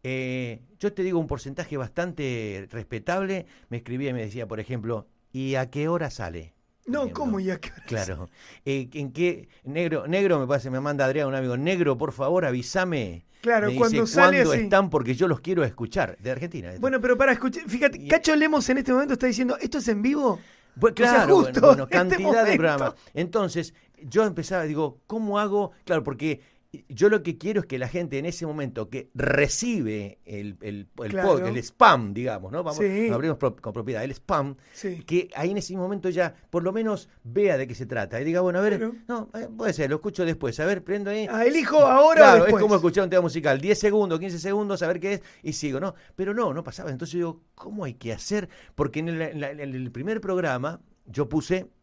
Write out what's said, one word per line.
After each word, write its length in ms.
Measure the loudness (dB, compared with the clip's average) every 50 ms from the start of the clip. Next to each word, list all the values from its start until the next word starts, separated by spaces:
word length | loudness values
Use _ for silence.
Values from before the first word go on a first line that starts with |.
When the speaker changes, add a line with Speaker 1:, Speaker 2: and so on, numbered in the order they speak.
Speaker 1:
Eh, 580 | -8 -6 -6 -6 -6 -6 -6 -6 -6 -8 -10 -14 -18 _ _ _
yo 140 | -6 -6
te 100 | -4 -4
digo 160 | -4 -2 -2 -2
un 80 | -2
porcentaje 500 | -4 -6 -8 -8 -10 -10 -10 -10 -8 -8
bastante 920 | -8 -8 -6 -6 -6 -6 -6 -6 -6 -6 -4 -4 -6 -6 -8 -8 -10 -12 -12
respetable, 760 | -14 -14 -12 _ -10 -8 -4 -4 -2 -2 -2 -4 -6 -8 -8 _ _ _ _ _
me 100 | -10 -10
escribía 320 | -8 -8 -8 -6 -4 -6
y 20 |
me 80 | -6 -6
decía, 240 | -8 -8 -10 -10 -10
por 140 | -8 -8 -10
ejemplo, 480 | -8 -8 -8 -8 -6 -6 -6 -6 -8 _ _ _ _ _
"¿Y 240 | -10 -6 -4 -4 -2
a 140 | -4 -4 -4
qué 180 | -6 -4 -2 -2
hora 200 | -2 -2 -4 -6
sale?". 440 | -8 -10 -10 -10 -10 -12 -16 -16 _ _ _ _ _ _ _
Por 80 | -6 -4
Speaker 2:
No, 60 | -4
Speaker 1:
ejemplo. 220 | -4 -4 -6 -6 -4
Speaker 2:
¿cómo 160 | -4 -4 -2
y 100 | -2 -4
a 100 | -6 -6
qué 100 | -10 -16
hora 120 | -18 -20 -10
Speaker 1:
Claro. 300 | -6 -6 -6 -4 -6 -8
Speaker 2:
sale? 140 | -10 -12 -14 _ _ -20 -20 -20 _ _
Speaker 1:
Eh, 240 | -4 -4 -4 -6 -8 -10
¿en 180 | -10 -10 -8
qué? 360 | -4 -2 -2 -2 -2 -4 -14 _ _ _ _
Negro, 420 | -8 -4 -4 -2 -2 -2 -4 -2
negro, 320 | -2 0 0 2 2 2 2
me 80 | 2
parece, 240 | 0 -2 -2 -2 -4
me 100 | -6 -4
manda 240 | -4 -4 0 0 0
Adrián, 240 | 0 2 0 -2 -2
un 60 | -2
amigo, 220 | -2 -2 -2 -4
"Negro, 420 | -2 -2 -2 0 2 2 0 0 0
por 140 | -4 -6
favor, 320 | -4 -4 -2 0 0 2 0
avísame". 840 | 0 -2 -4 -6 -4 -2 -2 -2 0 -2 -4 -4 -6 -10 -14 _ _ _ _
Speaker 2:
Claro, 260 | 0 2 2 2 2 0
Speaker 1:
Me 40 |
dice, 60 | 2 2
Speaker 2:
cuando 280 | 2 4 4 2 0
sale 300 | 2 6 6 8 8 8 6
Speaker 1:
"¿Cuándo 140 | 4 4
Speaker 2:
así. 100 | 4 2
Speaker 1:
están? 280 | 2 4 4 4 4 4
Porque 240 | 0 0 0 0 0
yo 120 | 0 2 0
los 120 | 0 -2
quiero 240 | -2 -2 0 0 0
escuchar". 520 | 0 -2 -6 -10 -4 -2 -2 -2 -2 -4 _
De 120 | -8 -8
Argentina, 380 | -6 -6 -8 -10 -10 -12 -12 -12
esto. 100 | -8 -4
Speaker 2:
Bueno, 200 | -2 0 0 0
pero 160 | 2 2 2
para 160 | 4 4 2
escuchar, 320 | 2 2 -2 -4 -4 -6 -8 -6
fíjate, 300 | -2 0 0 0 0 -2
Speaker 1:
Y 100 | 0 2
Speaker 2:
Cacho 260 | 2 2 4 2 4
Lemos 320 | 4 4 4 2 0 0 0
en 80 | -2 -2
este 140 | 0 2
momento 220 | 2 2 2 0 -2
está 120 | 0 0
diciendo, 300 | -2 0 0 -2 -2 -2 -4
"¿Esto 180 | -4 -6 -6 -4
es 100 | -2 -2
en 140 | -2 0
vivo?". 380 | 0 0 0 2 0 0 -2 -2 -8 -20 -20 _ _ _ _ 2
Speaker 1:
Pues 140 | 2 2
Speaker 2:
O 40 | 4
sea, 140 | 4 4 6
Speaker 1:
claro, 260 | 6 6 6 8 6
Speaker 2:
justo 240 | 6 6 4 4 8
Speaker 1:
bueno, 220 | 8 8 8 8
Speaker 2:
en 0 |
este 140 | 4 0 2 2 2 2 0
Speaker 1:
cantidad 140 | 0 2 2 4 4 4
de 120 | 4 4
Speaker 2:
momento. 0 |
Speaker 1:
programas. 380 | 4 2 2 2 0 -2 -4 -4 _ _ -10 _
Entonces, 600 | -6 -6 -2 0 -2 -2 0 -2 -6 -8 -8 _ _ _ _ _ _
yo 220 | -18 -2 0 2 2
empezaba, 380 | 2 -2 -6 -6 -4 -4 -4 -4
digo, 360 | -2 -2 -2 -4 -4 -6 _ _ _
"¿Cómo 300 | -6 -6 -4 -2 -2 -2
hago?". 320 | -2 0 0 0 -2 -2 _ _ _
Claro, 180 | -2 -2 -2 -2
porque 360 | -4 -6 -4 -4 -4 -4 -6 _ _ _ _ _ _ -20 -20 _ _
yo 200 | 0 4 4 4
lo 140 | 4 4
que 160 | 0 -4 -8 -6
quiero 220 | -6 -4 -4 -4
es 60 | -4
que 120 | -4 -8 -8
la 100 | -8 -6
gente 300 | -6 -6 -6 -4 -6 -6
en 80 | -6
ese 180 | -6 -8 -8 -10
momento 460 | -8 -8 -8 -8 -8 -8 -10 -10 -8
que 180 | -10 -14 -14 _ _
recibe 1040 | -4 -2 0 2 2 2 2 0 -4 -4 -4 -2 -2 -2 -4 -4 -6 -8 -10 -14 _ _
el, 320 | -14 -12 -12 -10 -12 -14 -12
el, 260 | -12 -12 -10 -10 -12 _ _ -12
el 80 | -10 -6
Speaker 2:
Claro. 180 | -4 0 2 2 2 2
Speaker 1:
pod-, 80 | 2 -2
el 80 | -4
spam, 560 | -6 -8 -10 _ _ 8 8 8 6 0 -4
digamos, 400 | -6 -4 -4 -6 -6 -8 -10 -10
¿no? 100 | -8 -8
Vamos, 220 | -6 -6 -4 -2 -2
Speaker 2:
Sí. 240 | -2 0 0 -2 -2
Speaker 1:
abrimos 300 | -2 -2 -2 -4 -2 -2
pro-, 180 | -2 -4 -4
con 160 | -4 -12 -10
propiedad, 320 | -10 -8 -8 -6 -6 -6 -6
el 60 | -8
spam, 440 | -10 -12 _ -2 -2 -2 -2 -4 -8 _ _ _ _
Speaker 2:
Sí. 280 | -10 -10 -10 -10 -10 -6
Speaker 1:
que 260 | -2 -2 -2 -2 -2 -8
ahí 160 | -6 -4 -4
en 60 | -4
ese 180 | -4 -6 -6 -8 -6
momento 320 | -6 -6 -6 -4 -4 -4
ya 240 | 0 0 -2 -2 -4 _ _ _
por 120 | -4 -2
lo 80 | -2 -2
menos 360 | -2 -2 -2 -2 -4 -4 -8 _ _ _ _
vea 320 | -6 -2 2 2 2 2
de 100 | 0 -2
qué 80 | -6 -8
se 120 | -12 -10
trata. 340 | -6 -4 -6 -6 -4 -6 -6
Y 40 | -4
diga, 180 | -2 0 0
"Bueno, 160 | 0 0 0 2
a 40 |
ver, 140 | 2 2 0 0
Speaker 2:
Claro. 160 | -4 -6 -8 -12 -10 -10
Speaker 1:
no, 220 | -8 -8 -8 -12 -12 -14
eh, 80 | -12 -12 -10
puede 160 | -4 -4 -4
ser, 160 | -2 -2 -2 -2
lo 80 | -2
escucho 300 | -4 -4 -8 -4 -2 -2
después, 340 | -2 -2 -2 -4 -6 -4 -2
a 60 | -2
ver, 180 | -2 -2 -4 -4
prendo 240 | -6 -6 -6 -4 -6
ahí". 180 | -6 -6 -6 -4
Speaker 2:
Ah, 160 | -2 2 2
elijo 320 | 2 2 2 0 4 6 6
ahora 420 | 8 8 10 10 10 10 12 12
o 40 | 12
Speaker 1:
Claro, 200 | 12 12 10 8
Speaker 2:
después. 160 | 6 6 6
Speaker 1:
es 20 | 6
como 100 | 4 4
escuchar 300 | 4 4 4 2 2 0
un 60 | 4
tema 120 | 4 2
musical, 360 | 2 2 -2 0 2 2 2 2
diez 180 | 0 -4 -4 0
segundos, 420 | 0 2 2 2 2 2 0 -2
quince 180 | -2 -6 -8 -6
segundos, 440 | -4 -4 -2 -2 -2 -2 -4 -2
a 60 | -2 -2
ver 120 | -2 -2
qué 140 | -2 -4 -6
es, 80 | -6 -8 -18 -20 _
y 120 | -10 -8 -8
sigo, 260 | -6 -4 -4 -4 -4
¿no? 140 | -6 -6 -8 -10 _ -20 _
Pero 180 | -6 -6 -4 -2
no, 180 | -2 -2 -2
no 100 | -2 -4
pasaba. 280 | -8 -10 -14 -12 -10 -10
Entonces 240 | -8 -8 -10 -8 -4
digo, 260 | -4 -4 -4 -6 -12 _ _ _
"¿Cómo 320 | -20 -16 -12 -10 -10 -10
hay 80 | -10 -10
que 180 | _ -8 -10
hacer?". 340 | -8 -8 -6 -6 -4 -6 -6 -8 -18 -20 -20 -16 _
Porque 260 | -4 -4 -4 -2 -6
en 80 | -6 -6
el, 140 | -6 -6
en 180 | -6 -6 -6 -8
la, 100 | -8 -8
en 80 | -8 -10
el 300 | -10 -10 -8 -8 -10 -10
primer 300 | -10 -8 -6 -6 -6 -6
programa 600 | -4 -4 -2 -2 -2 -2 -2 -4 -4 -6 -8 -10 _ _ _ _ _
yo 240 | -10 -6 -6 -4 -2
puse 360 | -2 -4 -2 -2 -4 -4 -4 -10 _ _